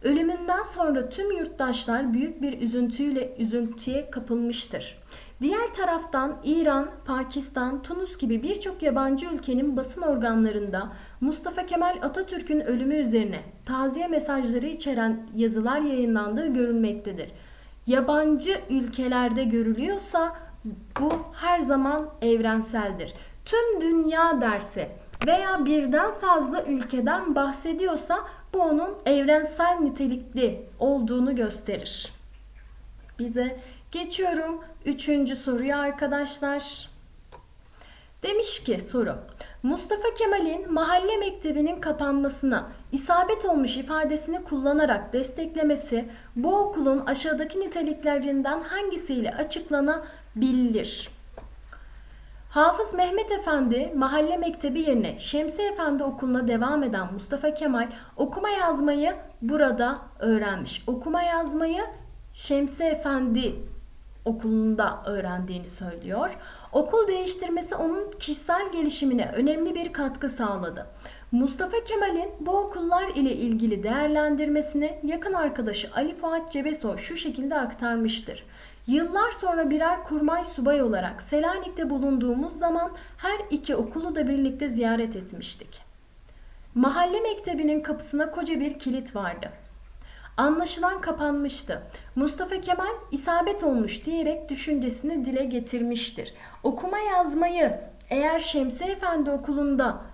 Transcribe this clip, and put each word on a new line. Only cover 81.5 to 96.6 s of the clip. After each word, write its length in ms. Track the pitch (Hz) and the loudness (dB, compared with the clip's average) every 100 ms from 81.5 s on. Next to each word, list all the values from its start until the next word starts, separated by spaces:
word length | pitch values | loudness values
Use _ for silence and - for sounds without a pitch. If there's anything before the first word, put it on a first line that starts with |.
| 370 370 - 285 | -2 -6 -4 -2
bulunduğumuz 720 | 277 277 262 240 247 330 320 | 0 2 2 2 0 -2 0
zaman 320 | 339 339 349 - - - | 0 2 0 -6 -16 -6
her 200 | 370 415 - | -2 -2 -2
iki 240 | 285 - 254 | -4 0 -2
okulu 400 | 226 320 339 311 | -2 -4 -2 0
da 120 | 254 | 2
birlikte 420 | 277 269 262 285 | 2 2 0 -2
ziyaret 460 | 233 226 233 226 202 | 0 2 2 0 -4
etmiştik. 640 | 185 180 - - - - - - - - - - - - - 233 | -10 -12 -12 -14 -18 -20 -20 -20 -20 -20 -20 -20 -20 -20 -4 2
Mahalle 440 | 269 349 359 427 | 2 4 2 2
mektebinin 600 | 453 415 359 302 302 302 | 0 -2 -4 0 2 2
kapısına 500 | 311 - - 285 311 | 0 -6 -4 -2 -2
koca 280 | 349 302 294 | -2 -2 -2
bir 200 | 285 277 | -2 -4
kilit 360 | 269 262 - 208 | -4 -4 -4 -6
vardı. 340 | 180 175 - - - - - - - - - - | -6 -6 -10 -14 -20 -20 -20 -18 -20 -18 -6 2
Anlaşılan 640 | 277 320 339 339 359 381 | 4 4 0 2 0 2
kapanmıştı. 800 | 349 320 294 285 285 - - 156 - - - 254 | -2 0 0 2 0 -4 -6 -8 -8 -18 -6 0
Mustafa 460 | 285 - 359 381 | 0 0 -4 -4
Kemal 320 | 359 359 381 466 - | 0 0 0 -4 -6
isabet 520 | 269 - 339 349 403 | -4 2 2 2 2
olmuş 420 | 320 247 214 - 311 | 2 2 0 -4 -2
diyerek 440 | 330 302 320 - | 0 0 -2 -6
düşüncesini 760 | 269 311 285 247 - 294 320 254 | -6 -2 0 0 -2 -2 -2 0
dile 200 | 262 262 | 0 0
getirmiştir." 880 | 240 233 247 240 233 - - - - - - | -2 -4 -2 -2 -2 -4 -8 -12 -14 -20 -2